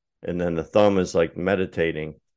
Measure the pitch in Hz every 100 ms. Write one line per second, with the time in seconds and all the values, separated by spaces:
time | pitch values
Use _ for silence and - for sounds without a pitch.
0 | _ _ - 87 87 82 78 107 104 95
1 | 92 90 85 - 90 98 92 - 82 78
2 | 78 - _